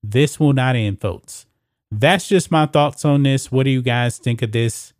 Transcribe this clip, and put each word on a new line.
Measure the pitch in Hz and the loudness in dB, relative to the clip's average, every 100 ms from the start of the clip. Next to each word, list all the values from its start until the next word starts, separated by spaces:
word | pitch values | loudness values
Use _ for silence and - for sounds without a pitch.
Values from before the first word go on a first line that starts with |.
This | 107 113 147 - | -2 0 0 2
will | 151 | 2
not | 135 127 123 | 2 2 0
end, | 107 98 | -2 -2
folks. | 101 87 _ - _ _ _ _ _ | -6 -8 _ -20 _ _ _ _ _
That's | 107 135 190 - | 0 2 2 2
just | 196 - | 0 2
my | 160 151 | 0 2
thoughts | 151 147 - | 2 0 0
on | 151 143 | 0 2
this. | 139 135 - | 2 0 -2
What | 127 | -2
do | 135 | 0
you | 131 | 0
guys | 127 120 120 - | 0 0 -2 -4
think | - 117 | -4 -4
of | 113 | -4
this? | 113 117 - - _ | -2 -2 -4 -18 _